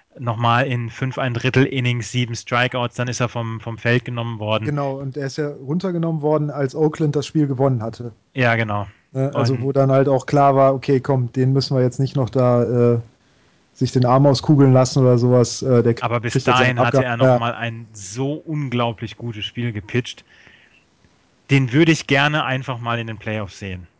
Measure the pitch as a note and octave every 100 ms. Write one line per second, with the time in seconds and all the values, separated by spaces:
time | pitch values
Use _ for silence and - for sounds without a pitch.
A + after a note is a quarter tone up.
0 | _ - A#2+ A2 A#2 A#2+ C#3 A#2+ A#2 -
1 | C3 B2 C3+ A2+ C3 B2+ C#3 C3+ B2 A#2+
2 | G#2+ B2 A#2+ A#2 - B2 B2 B2+ A#2+ -
3 | B2 A#2+ B2 B2 A2+ A2+ A#2 A2 A#2+ B2
4 | B2 A#2+ A#2 A2+ G#2+ A2 A2 D3 C#3 C3+
5 | C3+ C3+ C3+ C3 D3 C#3+ C3 E3 F#3+ E3+
6 | E3 D#3+ D3 D3+ D3 C3+ C#3 D#3+ D#3 D#3
7 | D#3 D3 C3+ D#3+ C#3+ B2+ C3+ B2 A2+ A2+
8 | A#2+ - _ C3+ B2 A2+ A2 G#2 G2+ -
9 | _ C3 C3+ B2+ A#2+ C3 C3+ C#3 C3+ C3+
10 | C#3 C3 - D3 C#3 C3+ C3+ C3+ - C3+
11 | B2 C3+ B2 C3 B2+ C3+ C3 C3 B2+ -
12 | C3+ C#3+ A#2 C3 B2 A#2+ A#2 A#2+ A#2+ A#2
13 | A#2 _ _ _ _ _ _ _ B2+ C3
14 | B2 C3 C#3+ B2+ - D3 C3+ B2+ B2+ C#3+
15 | B2+ B2 B2 B2 A#2 - C3+ B2 A#2 A#2
16 | A#2+ A#2+ A#2 C3 B2+ B2+ B2+ B2 A#2+ C3+
17 | C3 A#2 C3 B2 A#2 A#2+ A#2 A2+ A2+ A2
18 | G2 A2 C3+ D#3 - D3+ C#3+ A#2+ A#2 G#2+
19 | A2+ - A#2+ G#2+ G#2 - A#2+ G#2 - B2
20 | B2 - _ _ - _ _ _ _ _
21 | _ _ _ _ _ C3+ C3 C3 D#3+ D#3+
22 | - C#3 C#3+ D3+ C3 C3 C3 A#2+ A#2 A#2
23 | A2+ G#2+ A2 G#2+ G2 - G2 F2+ F2 _